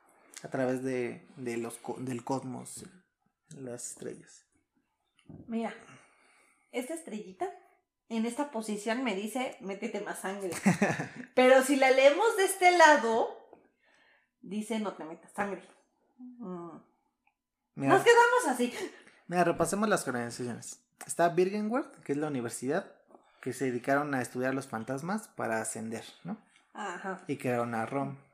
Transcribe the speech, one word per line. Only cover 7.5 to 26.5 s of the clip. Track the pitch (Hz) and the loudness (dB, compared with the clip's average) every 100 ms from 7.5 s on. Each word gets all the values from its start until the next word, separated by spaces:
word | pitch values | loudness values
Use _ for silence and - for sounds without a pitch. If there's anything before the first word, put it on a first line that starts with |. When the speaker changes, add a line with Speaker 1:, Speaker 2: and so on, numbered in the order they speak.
| - _ _ _ _ _ | -8 _ _ _ _ _
Speaker 2:
en | 226 | -4
esta | 226 240 285 | -2 -4 -6
posición | 220 220 208 233 233 | -6 -6 -6 -4 -4
me | 262 | -2
dice, | 190 214 254 254 - | -4 -4 -6 -6 -8
"Métete | 190 196 220 208 | -10 -8 -8 -8
más | 160 175 | -8 -8
sangre". | 190 202 190 | -8 -6 -6
Speaker 1:
<laughs> | - - - 196 156 147 - - | 0 2 4 2 -2 -6 -12 -2
Speaker 2:
Pero | - 254 262 | 4 8 8
si | 262 277 | 8 6
la | 262 | 6
leemos | 262 277 320 453 427 | 8 8 8 4 4
de | |
este | 381 - 359 349 | 2 6 6 10
lado, | 311 285 226 226 440 - - - _ _ _ _ _ _ _ _ | 10 8 6 2 0 -4 -18 -20 _ _ _ _ _ _ _ _
dice, | 180 202 214 220 | -10 -8 -4 -4
"No | 208 | -4
te | - | -8
metas | 156 165 - | -12 -14 -14
sangre". | - 202 180 - _ _ _ _ _ | -6 -6 -6 -12 _ _ _ _ _
Mm. | 254 247 208 180 170 151 - _ _ _ _ _ _ _ _ | -20 -14 -12 -10 -12 -16 -20 _ _ _ _ _ _ _ _
Speaker 1:
Mira. | - 139 | -4 2
Speaker 2:
Nos | 381 | 6
quedamos | 453 466 480 494 330 | 8 8 8 4 0
así. | 247 240 - - - - - - | 0 -2 -2 -10 -12 -20 -20 -4
Speaker 1:
Mira, | 175 | 2
repasemos | 170 170 165 202 214 | 2 2 0 0 0
las | 175 139 | 0 0
organizaciones. | 123 120 117 123 117 - - _ _ - | -4 -6 -6 -8 -8 -12 -18 _ _ -10
Está | - 170 | 0 2
Birkenward, | 165 185 208 214 247 - - | 4 0 0 -2 -4 -4 -10
que | - | -6
es | 143 | -4
la | 151 | -2
universidad, | 135 117 - 123 165 - - _ - _ _ | -4 -6 -6 -2 -2 -4 -14 _ -20 _ _
que | - | -10
se | 120 135 | -4 -4
dedicaron | 120 120 139 147 | -2 0 0 0
a | 135 | -2
estudiar | 120 127 131 | -4 -2 -2
los | 135 135 | -2 -4
fantasmas | 113 113 135 165 214 - | -8 -6 -6 -4 -6 -8
para | - 113 113 | -8 -4 -2
ascender, | 110 113 110 113 - - | -4 -6 -8 -10 -12 -14
¿no? | 165 214 _ | -12 -12 _